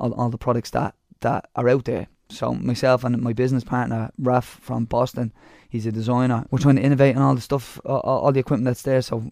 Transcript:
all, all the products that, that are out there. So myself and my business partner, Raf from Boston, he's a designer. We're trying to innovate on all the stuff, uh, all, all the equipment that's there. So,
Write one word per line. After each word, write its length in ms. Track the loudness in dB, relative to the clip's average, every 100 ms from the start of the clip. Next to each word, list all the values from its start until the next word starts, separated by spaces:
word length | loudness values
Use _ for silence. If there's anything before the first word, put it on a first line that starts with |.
all, 120 | -4
all 140 | -2 -2
the 80 | -2
products 320 | -2 -2 -2
that, 240 | -4 -4 -8 _ _
that 280 | -2 -2 -4 -2
are 120 | 2
out 160 | 2
there. 240 | 0 -6 -6 _ _
So 240 | -6 -4
myself 500 | -2 -2 0 2 2
and 160 | 2 -2
my 100 | -2
business 320 | 0 0 0
partner, 460 | 0 -4 -2 -4 -6 -4
Raf 260 | 0 0
from 420 | -2 -12 -8 -4 -2
Boston, 460 | 0 -2 -2 -6 -8 -20 -20 _
he's 180 | -6 -4
a 60 |
designer. 520 | -4 0 2 2 0 -2
We're 80 | 2
trying 180 | 4 6
to 60 |
innovate 340 | 4 4 4 4
on 60 |
all 120 | 2
the 60 | 2
stuff, 380 | -2 -4 -6 -12
uh, 140 | -4 -2
all, 220 | 0 2
all 120 | 2
the 80 | 2
equipment 240 | 0 0 0
that's 160 | -2
there. 200 | 0 0
So, 200 | 0 -6 -6